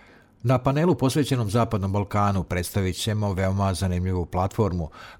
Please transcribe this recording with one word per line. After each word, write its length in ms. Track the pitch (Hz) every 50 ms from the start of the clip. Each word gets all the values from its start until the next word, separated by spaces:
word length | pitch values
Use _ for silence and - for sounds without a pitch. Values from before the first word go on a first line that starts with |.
| - - - - - _ _ _ -
Na 120 | 123 131 123
panelu 360 | 127 135 135 151 165 185 151
posvećenom 560 | - 131 131 - 156 139 - 135 123 113 104
Zapadnom 420 | 113 120 117 - 110 98 95 95
Balkanu 500 | 98 101 101 - - 104 101 101 98 92
predstavit 540 | 80 - 95 90 87 - - 104 95 92 87
ćemo 360 | - - 113 107 107 104 101
veoma 420 | 92 92 95 95 95 98 98 95 92
zanimljivu 520 | 87 98 90 90 90 90 92 92 90 82
platformu 640 | - - 90 92 95 - - 107 95 87 90 80 - - - - - -